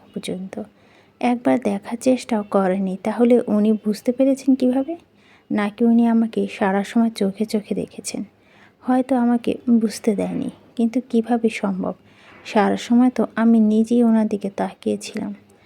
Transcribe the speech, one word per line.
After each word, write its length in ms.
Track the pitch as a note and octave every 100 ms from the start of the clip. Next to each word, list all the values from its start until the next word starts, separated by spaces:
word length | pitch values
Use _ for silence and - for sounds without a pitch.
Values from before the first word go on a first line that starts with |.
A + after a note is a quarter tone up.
| _
পর্যন্ত, 480 | G3 F#3+ F#3 F#3+ G#3+ G#3+ _ _ _ _ -
একবার 380 | B3 A#3+ C4 C4
দেখার 380 | G#3+ G3+ - A#3+
চেষ্টাও 420 | C4 B3+ - G#3+
করেনি। 540 | G#3 G3 F#3+ F#3+ F#3+ F#3+
তাহলে 380 | G#3+ G#3+ A#3+ A#3+ -
উনি 260 | G#3 G#3+
বুঝতে 400 | G#3+ G#3+ G3+ -
পেরেছেন 420 | B3 C4+ C4+ -
কিভাবে? 420 | C4 B3+ B3+ C4+ E4+ _ _ _ _ -
নাকি 340 | G#3+ G#3 G#3
উনি 220 | A#3 A#3 A#3
আমাকে 400 | A3+ A3+ G3+ G3
সারা 380 | - G3+ G3
সময় 260 | G3+ A#3 A3+
চোখে 360 | A3+ G3 - G#3+
চোখে 280 | G#3+ -
দেখেছেন? 500 | F#3 - - - - G3 _ _ _ - _
হয়তো 360 | - B3+ C4 C4
আমাকে 420 | A#3+ A#3+ - - -
বুঝতে 460 | A#3 G#3+ - - G3
দেয়নি, 340 | F#3 E3+ - - _ -
কিন্তু 240 | A3+ B3+ B3
কিভাবে 400 | A#3 A3+ A#3+ A3+
সম্ভব? 460 | - G3+ F#3 F#3 F#3 _ _ - -
সারা 320 | - A3 G3 G3
সময় 340 | - A#3+ B3+
তো 160 | B3 -
আমি 260 | - A3+ A3+
নিজেই 440 | G#3+ G#3+ A3 A#3+
ওনার 240 | A#3 A3 G#3+
দিকে 220 | G3+ G3+
তাকিয়েছিলাম, 840 | - F#3+ - G#3+ G3+ - - G3+ G3 _ _